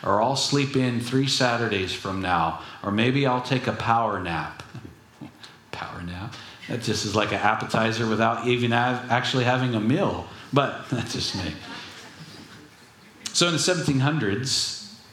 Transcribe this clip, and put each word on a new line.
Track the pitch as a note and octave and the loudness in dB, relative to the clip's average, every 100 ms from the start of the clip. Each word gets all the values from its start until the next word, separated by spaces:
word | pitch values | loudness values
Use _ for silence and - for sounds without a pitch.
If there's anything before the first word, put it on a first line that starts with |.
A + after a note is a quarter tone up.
or | F#2+ G2+ | 2 4
I'll | A#2 C#3 | 4 2
sleep | - C#3+ C#3 C3 | 2 2 2 2
in | B2+ A#2+ | 2 0
three | A#2+ C3 C3+ | 0 0 2
Saturdays | - B2+ A#2 A#2 G2+ F#2 | 2 2 2 0 0 -2
from | - G2+ F#2+ | -4 -4 -4
now, | F#2 F2 E2 - - - | 0 2 2 -2 -10 -8
or | G2+ | -2
maybe | G2+ A#2+ C3+ C#3 | 2 2 4 2
I'll | B2 | 0
take | - C3 B2 | 0 0 0
a | |
power | A2 A2 A#2 A2+ G2 | -2 2 2 2 -2
nap? | F2+ D#2+ D#2 - - - - - - - | -2 -4 -6 -10 -16 -16 -16 -20 -20 -18
<laughs> | - - - - - | -18 -18 -20 -20 -16
Power | - - F2 | -12 -10 -10
nap? | F2 F2 A2 - - - - | -10 -8 -10 -12 -16 -16 -8
That | A2+ | -6
just | A2+ G2+ A2 | -2 0 0
is | G2+ | 0
like | G#2 | 2
an | G2+ | 2
appetizer | G#2 A2 A2 A#2 A2+ A2 A#2 | 2 2 0 2 2 2 0
without | G#2+ A2+ A#2 B2 | 2 2 2 2
even | A#2+ A#2+ | 2 4
av-, | A#2 B2 B2 B2 | 4 2 0 0
actually | B2 B2 C3+ | 0 2 2
having | A#2+ B2+ B2+ A#2 | 2 2 2 2
a | |
meal. | G#2+ D3+ E3+ F2 - - - | 2 2 2 -2 -6 -14 0
But | C3 C3+ - - | 2 2 -2 -4
<laughs> | |
that's | B2 A2 | -4 -2
just | C3 - G2 | -4 -4 -4
me. | F2 D#2 - - - - - - - - - - - - - - - - - | -6 -8 -12 -14 -14 -16 -18 -18 -18 -18 -18 -20 -20 -20 -20 -20 -20 -14 -4
So | - F3 | 2 2
in | |
the | E3 | 4
seventeen | - F3+ D3+ C3+ | 2 2 2 2
hundreds | C3 D#3 G#2+ G#2 C3 - - - - - - | 4 2 0 0 0 0 -2 -6 -12 -18 -20